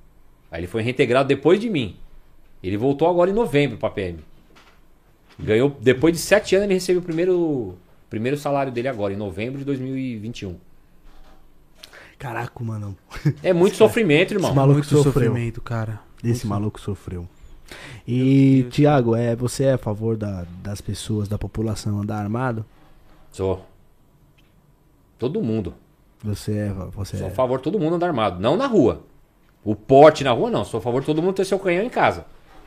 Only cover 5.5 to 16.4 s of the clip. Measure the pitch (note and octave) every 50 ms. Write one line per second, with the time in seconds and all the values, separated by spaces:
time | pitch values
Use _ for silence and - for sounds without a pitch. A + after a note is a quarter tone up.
5.5 | G#2+ A2+ C3 C#3+ C#3 A2+ A2 B2+ B2+ C3 D3+ E3 F3 D#3 - - F#3+ G#3+ G#3 -
6.5 | F#3+ F#3+ G#3 G3+ F#3+ F#3 F#3 - F3+ F3+ F3 F3 D#3+ D#3+ F3 F#3 F3+ F3 E3+ D#3+
7.5 | D3 B2+ A2 F#2 F2+ - _ _ - _ _ _ - G#2+ A2+ B2+ C#3+ C#3+ - D3
8.5 | C#3+ C#3 C#3 C3+ A#2+ A#2 A#2+ C3+ C3 G#2+ G2+ G2 G2 G2+ G#2+ G2+ F2+ F#2 A2 B2+
9.5 | C3+ C#3 C3+ C#3 C#3 B2+ B2+ C3 C3+ C3 C3 B2+ A#2+ G#2+ G2+ A2+ A#2+ - G#2 G2
10.5 | F2 E2+ - - - - _ _ _ - _ - - - - - - - - -
11.5 | - - _ _ _ - - - - - - - _ _ - B2+ A#2 A2+ A2+ B2
12.5 | - - A#2+ A2+ A2 G#2+ G#2 G2+ G2 - _ _ - - - D3 - - - F3
13.5 | F#3 E3+ F3 G#3 - - A3 G#3+ - B3 A3 F3 C#3+ D#3 F#3+ F#3+ G#3+ G3+ D#3+ A#2
14.5 | C3 C#3 C3+ C#3 C#3 D3 C#3+ - D3+ D3 C#3 C#3 B2+ C3+ A#2+ A2+ G#2+ A#2+ A#2+ A#2
15.5 | A2 - - - A#2 A2+ A2 A2 A2 G#2 - - - - - A#2+ A#2+ B2